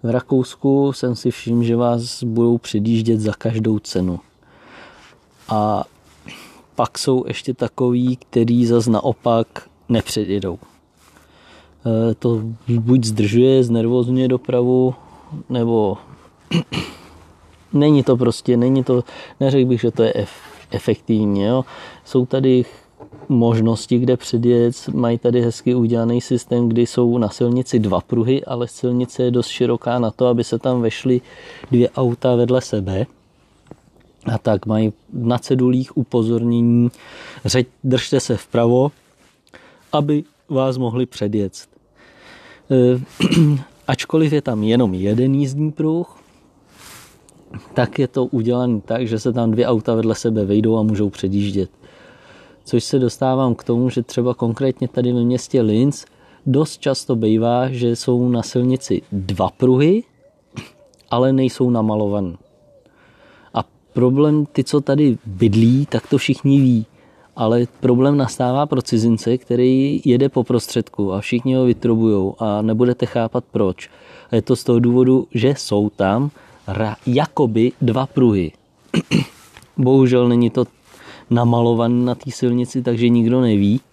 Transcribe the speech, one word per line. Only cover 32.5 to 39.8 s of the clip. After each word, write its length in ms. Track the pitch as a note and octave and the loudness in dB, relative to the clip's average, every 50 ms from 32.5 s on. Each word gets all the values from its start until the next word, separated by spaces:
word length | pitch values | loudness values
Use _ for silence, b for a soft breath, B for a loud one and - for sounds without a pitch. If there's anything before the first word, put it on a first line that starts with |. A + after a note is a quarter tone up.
| B2 B2+ | 0 -2
sebe. 460 | B2 - - G#2 G2 F#2 F#2+ F#2+ A#2+ - _ _ _ _ _ _ _ _ _ _ _ _ - _ _ _ _ _ _ _ _ _ _ - A#2 | -2 -2 -6 -4 -4 -4 -4 -4 -4 -6 _ _ _ _ _ _ _ _ _ _ _ _ -20 _ _ _ _ _ _ _ _ _ _ -6 -6
A 40 | - | -4
tak 280 | _ A#2 G#2+ G2 - | _ 0 0 0 0
mají 260 | G#2 A2 G#2+ A2 A2 G#2 _ _ _ - | -2 0 0 0 0 -2 _ _ _ -10
na 260 | C#3 A#2+ A#2 A#2+ A#2+ | -4 -2 -2 -2 -2
cedulích 580 | - - C3+ B2+ B2+ B2+ B2+ B2+ C3 - - | -2 -2 0 0 2 2 0 0 -2 -4 -4
upozornění, 920 | - B2 _ - B2 A2 A2+ A#2 A2+ A#2 A#2 A#2 A#2 A#2+ A#2+ A#2 A#2+ A#2+ A#2+ - B B B B B B B B B B | -6 -6 _ -2 -2 0 0 -2 -2 0 0 0 2 2 2 4 2 2 0 -2 B B B B B B B B B B
řeď-, 240 | - - B2+ B2+ - _ _ - | -2 0 0 0 0 _ _ -4
držte 360 | C3+ B2+ C3 - - - C3+ | -2 -2 -2 0 0 -2 -2
se 160 | - - B2 | 0 0 -6
vpravo, 560 | G2+ - _ - A#2+ A#2 A#2 A#2+ B2+ C3 C#3+ - _ _ _ _ _ _ _ _ _ _ _ B B B B B B | -6 -6 _ -2 0 2 4 4 4 2 0 -2 _ _ _ _ _ _ _ _ _ _ _ B B B B B B